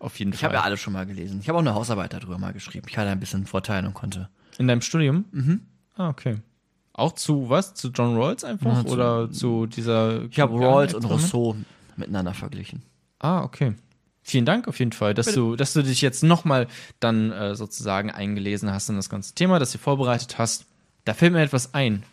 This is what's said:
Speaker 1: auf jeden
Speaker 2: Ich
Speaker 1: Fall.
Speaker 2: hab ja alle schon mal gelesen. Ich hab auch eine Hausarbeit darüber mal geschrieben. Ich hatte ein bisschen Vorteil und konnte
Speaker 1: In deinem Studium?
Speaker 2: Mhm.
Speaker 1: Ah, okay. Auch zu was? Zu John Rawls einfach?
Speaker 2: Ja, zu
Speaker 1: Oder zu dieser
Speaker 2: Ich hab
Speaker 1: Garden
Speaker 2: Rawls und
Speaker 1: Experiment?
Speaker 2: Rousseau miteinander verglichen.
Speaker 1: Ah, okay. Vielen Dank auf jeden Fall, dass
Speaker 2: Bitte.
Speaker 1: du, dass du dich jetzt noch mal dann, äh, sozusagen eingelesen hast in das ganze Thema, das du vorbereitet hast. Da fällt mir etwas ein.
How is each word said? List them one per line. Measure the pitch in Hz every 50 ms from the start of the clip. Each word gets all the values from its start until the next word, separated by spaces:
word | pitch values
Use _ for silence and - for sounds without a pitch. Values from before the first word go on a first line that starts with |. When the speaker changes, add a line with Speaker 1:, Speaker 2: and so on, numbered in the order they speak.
Speaker 1:
auf | - - - -
jeden | 107 98 95
Speaker 2:
Ich | -
Speaker 1:
Fall. | 156 156
Speaker 2:
hab | 143
ja | 120 82
alle | 98 101
schon | 98 - 107 98
mal | 95 95
gelesen. | 98 98 92 87 98 98 98
Ich | 101 151
hab | 165
auch | 170
eine | 165 131 104
Hausarbeit | 104 117 120 113 98 87 - -
darüber | 90 - 90 90 92
mal | 95 92 92
geschrieben. | 101 - - - 92 - -
Ich | -
hatte | 113 104 98
ein | 98 95
bisschen | 98 - - 95 98
Vorteil | - - 95 - - 104 95 92
und | 98 95
konnte | - - 101 98 95 95 - _ _ _ _ - -
Speaker 1:
In | 127
deinem | 127 123 120
Studium? | - - - 165 156 135 143 180 214 -
Speaker 2:
Mhm. | - 143 123 147 175 226 - - _ _ _ _ _
Speaker 1:
Ah, | - 185 165
okay. | 143 - - 127 110 107 - _ _ _ _ _ _ _ _ _ _
Auch | - 180 165 -
zu | - - - 151 143 131 117
was? | 131 175 190 - -
Zu | - - 127
John | 123 - 120 120 117
Rawls | 113 120 156 214 - -
einfach? | - 233 202 139 120 120 123
Speaker 2:
Ja, | 117
zu | - 123
Speaker 1:
Oder | 123 123 120 117 117 117 113
zu | - - - 123 117 113 113
dieser | 110 - - 113 117 113 113 113 110 113 113 117
Speaker 2:
Ich | 120 - 147
hab | 143 120
Speaker 1:
Garden | 113 120 127
Speaker 2:
Rawls | 127 135 139 143 - -
und | 110 117
Speaker 1:
Experiment? | 107 104 - 160 180 -
Speaker 2:
Rousseau | 123 120 117 107 107 - - - _ _ - -
miteinander | - - - 98 95 92 90 101
verglichen. | - - - - 92 98 - - - - _ _ _ _ _ _ -
Speaker 1:
Ah, | - 151 185 175 139
okay. | 135 - - 147 120 104 - _ _ _ _ _ _ _ _ -
Vielen | - - 127 117
Dank | 135 190 247 240 226
auf | - -
jeden | 127 117 -
Fall, | - 107 104 104
dass | 113 113
Speaker 2:
Bitte. | - 214 131
Speaker 1:
du, | 117 113 117
dass | 123 139 - -
du | 156 139
dich | 135 127 - 147
jetzt | 131 123 - 156
noch | 160 170 165 -
mal | 160 139 131 120 123 - - - - - -
dann, | - 117 113 110 110 110 98
äh, | 98 104 101 101
sozusagen | 113 110 101 - - - 104 95 95 104 107
eingelesen | - - 101 101 104 104 98 101 104 98 107 104
hast | 98 98 - -
in | 107
das | 98 95 -
ganze | - 104 98 - -
Thema, | - 170 185 185 170
das | 131 - -
du | 123
vorbereitet | - 147 139 135 135 123 120 117 123 - -
hast. | - 113 110 - - - _ _ _ _ _ _ _ -
Da | 110 110
fällt | - 170 175 175
mir | 165
etwas | 156 139 - 127 - - -
ein. | 143 135 117 107 101 - -